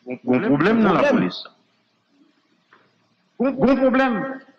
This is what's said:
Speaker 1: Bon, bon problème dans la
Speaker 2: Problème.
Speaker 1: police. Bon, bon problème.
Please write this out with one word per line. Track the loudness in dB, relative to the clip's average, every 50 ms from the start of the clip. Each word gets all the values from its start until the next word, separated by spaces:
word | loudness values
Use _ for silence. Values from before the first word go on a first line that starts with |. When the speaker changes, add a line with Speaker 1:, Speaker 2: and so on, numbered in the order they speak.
| -14
Speaker 1:
Bon, | -14 -14 -10 -4
bon | -2 -2 0
problème | 0 0 0 2 2 2 2 2
dans | 2 2
la | 2 2
Speaker 2:
Problème. | 2 2 2 0 0 -2
Speaker 1:
police. | -6 -10 -16 -18 _ _ _ _ _ _ _ _ _ _ _ _ _ _ _ _ _ _ _ _ _ _ _ _ _ _ _ _ _ _ _ _ _ _ _ _ _ -4
Bon, | -4 -4
bon | -2 0 2 2 2
problème. | 2 2 2 2 2 0 0 -2 -4 -6 -8 -10 -14 -18 _ _